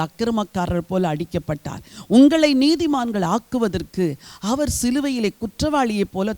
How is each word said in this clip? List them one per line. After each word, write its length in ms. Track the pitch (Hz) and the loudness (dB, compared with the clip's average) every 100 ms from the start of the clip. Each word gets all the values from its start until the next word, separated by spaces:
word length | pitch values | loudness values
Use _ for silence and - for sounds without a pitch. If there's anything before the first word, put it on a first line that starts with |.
| 160 | -2
அக்கிரமக்காரர் 840 | - 226 226 202 190 175 175 170 | -4 -2 -2 -4 -4 -2 -2 -2
போல 240 | 185 180 | -2 0
அடிக்கப்பட்டார். 680 | 151 170 170 151 151 - - - - - | -2 -4 -6 -6 -6 -8 -12 -14 -16 2
உங்களை 440 | 233 285 320 302 269 | 6 8 6 4 4
நீதிமான்கள் 640 | 277 320 330 285 240 208 170 214 | 2 2 0 0 -2 -2 0 -2
ஆக்குவதற்கு 680 | - 254 220 180 - - 175 139 - - 196 | -2 -2 -2 -2 -6 -4 -4 -4 -12 -12 -4
அவர் 220 | 269 294 - | -2 -2 -2
சிலுவையிலே 500 | 240 254 277 254 208 - | -2 0 -2 -2 -2 -4
குற்றவாளியைப் 720 | 220 - 302 294 247 208 196 185 | -8 -4 -2 0 0 -2 -4 -4
போல 200 | 202 | -4